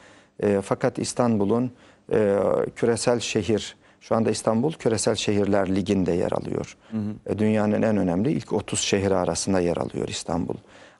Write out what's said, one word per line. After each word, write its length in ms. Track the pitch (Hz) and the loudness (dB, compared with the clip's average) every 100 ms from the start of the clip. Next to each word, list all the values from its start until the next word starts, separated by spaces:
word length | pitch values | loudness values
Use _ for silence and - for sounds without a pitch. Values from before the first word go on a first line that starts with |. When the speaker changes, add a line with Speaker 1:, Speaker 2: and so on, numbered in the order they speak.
| - - _ - | -20 -20 _ -4
Speaker 1:
E, 180 | 208 98 | 0 0
fakat 380 | 98 123 131 - | 0 -2 -2 -2
İstanbul'un, 720 | 113 - 120 110 98 113 127 - - - - | -6 0 2 2 2 0 -2 -6 -20 -20 -2
e, 260 | 104 104 101 98 - - - | 0 2 2 2 0 -2 -2
küresel 440 | 120 113 - 120 | -2 0 0 0
şehir 560 | - 113 95 104 - - - _ - | 0 -4 0 -2 -2 -16 -20 _ -2
şu 80 | |
anda 160 | - 117 | 0 0
İstanbul 420 | 107 - 110 139 | 0 0 0 0
Küresel 420 | 165 127 110 - | 0 0 0 0
Şehirler 640 | 107 - 101 101 101 92 95 | 0 0 2 2 2 2 0
Ligi'nde 360 | 95 98 90 | 2 2 2
yer 200 | 87 - | 2 0
alıyor. 440 | - - - - - - | 0 -2 -4 -6 -14 -10
Speaker 2:
Hı 60 | 110 | -6
hı. 360 | 104 107 - | -6 -8 -6
Speaker 1:
E, 60 | 98 | 0
dünyanın 440 | 107 107 107 104 | 2 2 2 2
en 140 | 107 107 | 2 2
önemli 360 | 95 87 117 | 2 0 0
ilk 200 | 160 - | -2 -2
otuz 280 | - - - | -4 -2 -4
şehri 340 | - 104 98 | 0 2 2
arasında 460 | 95 87 85 - 95 | 2 0 -2 0 0
yer 160 | 87 85 | 2 0
alıyor 320 | - - - | -4 -4 -6
İstanbul. 460 | - - 82 - - - - - - | -6 -4 -4 -4 -8 -12 -20 -20 -12